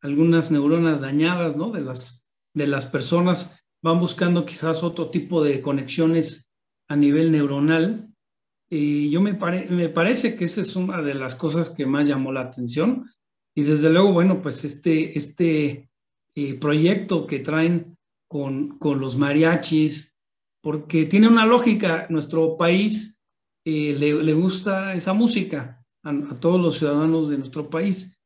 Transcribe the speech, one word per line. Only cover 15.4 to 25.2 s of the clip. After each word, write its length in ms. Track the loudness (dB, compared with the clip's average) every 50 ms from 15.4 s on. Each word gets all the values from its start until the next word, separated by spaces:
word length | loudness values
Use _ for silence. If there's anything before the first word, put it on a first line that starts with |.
| 0 2 2 2 0 -2 -4 -6 -14 _ _ _ _ _ _ _ _ _ _
eh, 180 | -8 -6 -6 -6
proyecto 720 | -4 -2 0 2 4 4 4 2 2 0 -2 -2 -2 -2 -2
que 120 | -6 -6
traen 580 | -4 -2 0 2 2 2 2 0 -2 -6 -18 _ _ _ _ _ _ _
con, 480 | -8 -6 -6 -4 -4 -4 -6 -8 -8 -4
con 220 | -2 -2 -2 0
los 180 | -2 -4 -2 0
mariachis, 1000 | 0 2 2 4 4 4 2 2 0 0 0 2 2 0 -2 -6 -10 -14 _ _ _ _ _ _ _ _ _ _
porque 440 | _ -8 -8 -8 -8 -4 -2 -2 0
tiene 220 | 2 4 6 8 8
una 180 | 8 6 6
lógica. 600 | 6 4 4 4 4 2 2 2 0 0 -2 -2 -2
Nuestro 460 | -2 -2 -2 -2 0 0 0 0 0
país, 640 | 0 2 2 4 4 2 0 -2 -4 -8 -10 -16 _ _ _ _ _ _ _ _ _ _
eh, 280 | -4 -4 -2 -2 -2 -2 0
le, 260 | 0 0 2 2 2
le 100 | 2 2
gusta 600 | 2 2 0 -2 -2 -4 -4 -4 -2 -4 -4 -6
esa 200 | -6 -2 -2 0
música 680 | 2